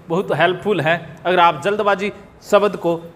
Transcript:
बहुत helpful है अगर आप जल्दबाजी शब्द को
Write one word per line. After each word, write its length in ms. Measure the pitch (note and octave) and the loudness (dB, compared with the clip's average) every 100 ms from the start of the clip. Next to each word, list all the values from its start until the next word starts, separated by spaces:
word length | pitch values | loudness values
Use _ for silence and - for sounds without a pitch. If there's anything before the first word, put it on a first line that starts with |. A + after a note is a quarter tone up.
| - | -6
बहुत 200 | E3 - | -4 -2
helpful 480 | D3 F3 F3+ G3 F#3+ | 0 0 0 -2 -2
है 360 | D3+ E3+ - - E3+ | 0 -2 -4 -8 0
अगर 140 | F3+ | 4
आप 220 | E3+ D3+ | 4 4
जल्दबाजी 500 | D#3 G#3 G#3 G3 G3+ - - - - | -2 0 0 0 -2 -8 -20 -20 0
शब्द 260 | G3+ G3+ F3+ | 2 2 0
को 240 | E3+ E3 E3 | -2 -4 -6